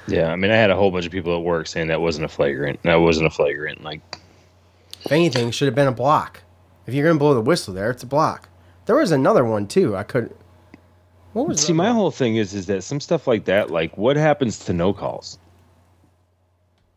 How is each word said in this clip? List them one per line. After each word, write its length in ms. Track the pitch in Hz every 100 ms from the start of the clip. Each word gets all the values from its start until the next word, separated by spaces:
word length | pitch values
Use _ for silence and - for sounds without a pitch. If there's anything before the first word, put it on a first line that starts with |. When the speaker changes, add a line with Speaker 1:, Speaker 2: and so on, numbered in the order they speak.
| -
Speaker 1:
Yeah, 240 | 90 80
I 40 | 85
mean, 160 | 98
I 40 | 110
had 140 | 107
a 60 | 90
whole 160 | 98
bunch 160 | 90 87
of 40 |
people 240 | 92 85 85
at 60 |
work 220 | 85 82 80
saying 220 | 85 80
that 140 | 80
wasn't 240 | 82 76 78
a 20 |
flagrant, 540 | - 71 69 71 71
that 120 | 85 85
wasn't 280 | 82 80 80
a 40 |
flagrant. 520 | - 73 73 76 -
Like, 180 | 78 78 - - _ _ _ _ _ _ - -
Speaker 2:
if 80 | -
anything, 360 | 147 170 123 120
it 40 |
should 120 | 117 143
have 60 | 127
been 120 | 139
a 40 |
block. 500 | 120 127 147 82 - - _ _ _ -
If 80 |
you're 140 | 131 151
gonna 100 | 160
blow 160 | 147
the 80 | 131
whistle 320 | 110 170 -
there, 160 | 92 104
it's 140 | 127
a 40 | 123
block. 400 | 143 147 95 - _ - _ -
There 100 | 247
was 140 | 262
another 320 | 143 151 214
one, 220 | 117 107 101
too. 300 | 190 160 95
I 80 |
could, 280 | 101 131 113 - - _ _ - _ _ _ _ _
what 140 | 214 294
was 140 | -
Speaker 1:
See, 60 | -
Speaker 2:
the 60 |
Speaker 1:
my 120 | 160 196
Speaker 2:
other 80 |
one? 60 | 240
Speaker 1:
whole 100 | 180
thing 240 | - 127 110
is, 180 | 101
is 140 | 101 90
that 160 | 98
some 160 | - 143
stuff 260 | - 165 -
like 200 | 110 87
that, 260 | 95 98
like, 260 | 82 80 -
what 200 | 110 147
happens 420 | 156 147 123 - -
to 80 |
no 200 | 87 90
calls? 460 | 101 - 53 - - _ _ _ _ _ _ _ _ _ _ _ _ _ _ _